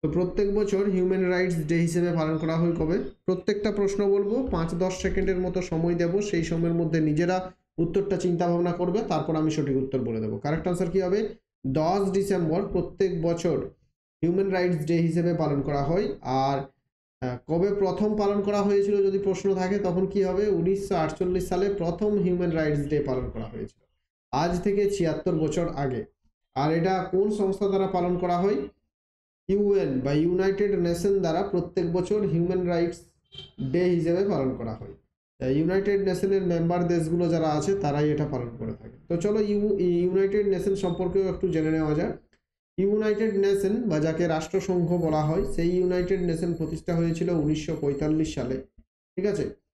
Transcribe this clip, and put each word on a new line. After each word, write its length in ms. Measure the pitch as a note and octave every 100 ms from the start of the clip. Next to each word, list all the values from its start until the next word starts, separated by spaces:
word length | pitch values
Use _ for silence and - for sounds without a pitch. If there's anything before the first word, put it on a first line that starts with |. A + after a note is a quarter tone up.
তো 80 | D3+
প্রত্যেক 440 | D#3+ F3+ F3 G3+ G3+
বছর 340 | G3+ G3 G3+
human 360 | F#3 F3+ F#3+ F3+
rights 300 | F3+ F#3 E3+
ডে 200 | D3+ E3+
হিসেবে 380 | E3 E3+ F3 E3
পালন 220 | D#3 D#3+
করা 180 | D#3+ D#3+
হয় 160 | E3+
কবে? 280 | E3 D#3+ F#3 - - -
প্রত্যেকটা 460 | F3+ - G#3 G#3
প্রশ্ন 400 | G#3 G3 G3 G3+
বলবো, 360 | G3+ G3 A#3+ C4
পাঁচ 280 | E3+ E3 E3+
দশ 180 | F#3
সেকেন্ডের 460 | F#3 G3 F3 F#3+ F3+
মতো 220 | F#3 F3+
সময় 340 | F3+ D#3+ E3+ E3+
দেব, 260 | E3+ F#3
সেই 220 | G#3 E3+
সময়ের 300 | D#3+ E3 E3+
মধ্যে 280 | E3+ E3 E3
নিজেরা 500 | D#3 D3+ E3+ F#3 F#3 - _ -
উত্তরটা 400 | E3+ G3 G3 F#3+
চিন্তা 300 | F#3 F3 F3
ভাবনা 240 | E3+ F3
করবে, 280 | E3+ F3+ F#3+ -
তারপর 280 | D#3+ C#3+ D#3
আমি 160 | D#3
সঠিক 260 | D3+ C#3 C3
উত্তর 220 | C3+ C3
বলে 220 | A#2 A2+
দেবো। 160 | A2 A2
Correct 300 | C#3+ D#3+ E3+
answer 240 | F3 F3+
কি 100 | F3+
হবে? 340 | F3+ G3+ A3 - _ _ C3
দশ 440 | C3+ D#3 G3+ F#3+
ডিসেম্বর 560 | F#3 F#3+ F#3+ E3 E3 G3+
প্রত্যেক 540 | F#3+ F3 - F#3+ E3+
বছর 480 | E3 E3+ F3 D#3 D#3 - _ _ _ _
human 280 | E3 F#3 G3
rights 340 | F#3 F3+ E3+ D3+
day 120 | E3+
হিসেবে 360 | E3+ E3 E3+
পালন 280 | D#3+ D3+ C#3+
করা 220 | C#3 C#3+
হয়। 320 | C#3+ F3 G#3+ -
আর, 380 | - C3 C3+ C#3 C3+ _ _ _ _ _ B2+
আহ, 100 | A#2+ -
কবে 280 | D#3+ G3 G3+
প্রথম 420 | F#3+ F3+ G#3 G#3
পালন 240 | G3+ G3+
করা 200 | G3 G#3
হয়েছিল 460 | G3+ G3+ G3+ G3+ G3
যদি 120 | G3
প্রশ্ন 360 | G3 F3+ G3 F#3
থাকে, 240 | F#3 G3+
তখন 280 | F#3 F3 F#3+
কি 160 | G3+
হবে? 260 | F#3+ F3+ G#3+
উনিশশো 460 | F3+ E3+ G3 G3 F#3
আটচল্লিশ 540 | D#3 - F3+ F3+ F3+
সালে 240 | F3 G3+
প্রথম 440 | G3 E3+ E3+ G#3+ G#3
human 340 | F3+ F3+ F3
rights 360 | D#3+ D#3 C#3+ C#3+
day 160 | D3+
পালন 260 | C#3+ B2+ A#2
করা 160 | A#2 G#2+
হয়েছিল, 400 | A2 G#2+ _ _ _ _ _ _
আজ 300 | B2+ E3+ F3+
থেকে 300 | G3+ G3+ G3+
ছিয়াত্তর 440 | - E3 D3+ - E3
বছর 340 | D#3 - E3+
আগে। 360 | C3+ C#3+ A#2+ - _ _ _ _ C3+
আর 180 | C#3+
এটা 300 | E3 F3 F#3+ D#3+
কোন 200 | F#3 G#3
সংস্থা 360 | G#3 G3 F#3+ G3
দ্বারা 200 | G3 F#3+
পালন 300 | F#3 F3 F3+
করা 200 | F3+ F3
হয়? 180 | F#3+ A3 - - _ _ _ _ _ _ _
ইউএন 520 | G3 G3+ G3 E3 B2+
বা 140 | B2+
United 680 | D3 E3+ F3+ G3 G3 G#3 F#3+
Nation 400 | E3+ E3+ G3+ G3
দ্বারা 240 | F3 E3
প্রত্যেক 500 | G3 F3+ E3+ - E3+
বছর 340 | F3+ F3 G#3 F#3+
Human 400 | D#3+ F3 F#3 F3
Rights 340 | E3+ E3+ - - _ _ - - - C3+
Day 120 | E3+
হিসেবে 460 | F3+ F3 D#3+ F3 G3+
পালন 260 | E3 C3 A2
করা 180 | A#2
হয়। 200 | A2 G#2+ - _ _ _ _
আহ, 80 | B2+
United 540 | C#3 E3 F#3+ G3+ G3
নেশনের 400 | G3 F3+ G3 G3
member 460 | F3+ E3+ E3 F3 E3+
দেশগুলো 420 | E3+ D#3 F3 E3+
যারা 200 | E3 D#3
আছে, 300 | D3+ D3 G3
তারাই 300 | D3 C#3+ D3+
এটা 180 | D3 D3
পালন 220 | C3 A#2+ A2+
করে 140 | A2+
থাকে। 240 | A2+ - - -
তো 100 | E3+
চলো, 240 | G3+ A3
ইউ-, 360 | G#3 G3+ G#3 G3
United 680 | F#3 F3 F3+ F#3 G3 G3+ G3+
Nation 280 | F#3+ F3+ F#3+
সম্পর্কেও 540 | G#3 F3 F3+ F#3+ F#3+
একটু 180 | E3+ F#3
জেনে 240 | D#3+ D#3
নেওয়া 220 | D#3+ D#3
যাক। 240 | D3+ - - _ _ _ _ _ -
United 600 | G3 G#3 G#3+ G#3 A3 G3
Nation 520 | G3 G3 F#3+ A3+ A#3
বা 100 | D#3
যাকে 280 | D#3+ D#3 F3
রাষ্ট্রসংঘ 640 | D#3+ D#3+ F#3+ F#3 F#3 E3
বলা 300 | F3 E3 D#3
হয়, 300 | D3+ E3 -
সেই 160 | - E3+ F3+
United 440 | F#3 F3+ F3+ F#3+
Nation 320 | F3 E3 E3+
প্রতিষ্ঠা 420 | E3 D#3+ D#3+ - E3
হয়েছিল 340 | E3 E3 E3+
উনিশশো 480 | E3+ D3 D3+ - D3+
পঁয়তাল্লিশ 540 | C#3+ C#3 D3+ D#3 D3+ -
সালে, 220 | B2 C3 - - - _ _ -
ঠিক 100 | G3+
আছে? 300 | E3 C3+ - _